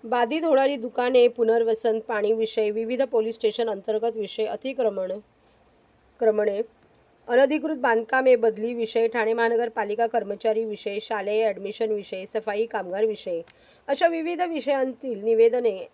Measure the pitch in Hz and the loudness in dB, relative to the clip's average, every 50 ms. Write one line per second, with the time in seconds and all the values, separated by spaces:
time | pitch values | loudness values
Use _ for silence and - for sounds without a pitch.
0 | - 226 247 240 240 233 285 330 311 330 294 269 269 269 285 262 220 247 - - | -4 -2 0 2 2 2 0 0 2 4 4 4 4 2 0 -2 -6 -6 -4 -2
1 | 247 247 262 254 240 247 240 - 233 220 226 233 226 226 220 220 - 233 220 226 | -2 4 6 6 6 6 4 2 2 2 4 2 2 2 0 0 0 0 0 0
2 | 220 - 233 208 202 208 220 220 226 220 - 233 214 208 208 220 226 220 254 247 | -2 -4 -4 -2 0 0 0 0 0 -2 0 -2 -2 0 0 -2 -2 -4 0 -2
3 | 277 262 - 226 220 226 220 - - 220 208 - 233 226 208 196 196 - 214 214 | -2 0 2 0 0 0 -4 -2 -2 -2 0 0 -2 -2 -2 -6 -4 -4 -2 -2
4 | 220 233 220 220 208 190 - - 220 - - 214 - 262 269 240 247 214 196 190 | -2 -2 -4 -4 -8 -8 -4 -4 -4 -4 -4 -6 -8 -8 -4 0 -2 0 0 -2
5 | 185 185 185 208 208 _ _ _ _ _ _ _ _ _ _ _ _ _ _ _ | -6 -6 -8 -10 -10 _ _ _ _ _ _ _ _ _ _ _ _ _ _ _
6 | _ _ _ _ 247 220 214 208 208 208 196 202 233 - _ _ _ _ _ _ | _ _ _ _ 2 2 4 4 2 0 0 -2 -6 -6 _ _ _ _ _ _
7 | _ _ _ _ _ - 233 254 277 262 302 311 240 311 311 254 247 247 226 226 | _ _ _ _ _ 2 4 4 4 4 4 0 0 -2 -4 0 0 2 2 2
8 | 226 220 - 262 262 262 254 233 220 226 214 202 214 233 247 233 226 220 - 233 | 0 0 0 2 6 6 6 6 4 0 0 0 -4 -6 -4 -4 -6 -2 0 0
9 | 226 226 226 240 214 220 226 233 233 226 233 226 240 226 220 233 208 208 208 214 | 0 2 0 0 0 0 0 2 2 2 2 0 0 -2 -2 -4 -4 -4 0 -2
10 | 233 226 226 233 214 196 208 196 - 220 214 220 226 220 208 202 - 208 202 208 | -2 0 0 -2 -2 -2 -8 -4 -2 0 0 0 -2 -4 -6 -6 -6 -6 -6 -6
11 | 214 - 226 208 190 208 208 214 226 214 196 185 196 196 214 - 233 220 214 208 | -6 -6 -6 -4 -4 -2 0 0 0 0 -2 -4 -8 -10 -6 -4 -2 -2 -2 -4
12 | 196 - - 185 185 185 - 220 208 226 208 208 226 226 - 214 185 180 180 196 | -6 -8 -10 -10 -10 -6 -8 -6 -6 -4 -2 -2 -4 -2 -4 -6 -6 -4 -2 0
13 | 220 220 214 214 - 190 175 165 165 - - _ _ _ _ _ _ - 277 277 | 0 0 -2 -4 -6 -6 -6 -6 -8 -12 -20 _ _ _ _ _ _ -4 -2 2
14 | - 339 330 330 320 330 349 320 359 349 330 294 - 262 285 269 262 262 254 _ | 2 2 2 0 -4 -4 -2 -2 -4 -2 -4 -4 -2 0 0 0 0 -2 -4 _
15 | - 262 233 196 202 226 226 220 226 233 226 247 247 226 196 190 - - | -8 -8 -8 -4 0 0 4 6 6 6 4 2 0 0 -2 -2 -10 -14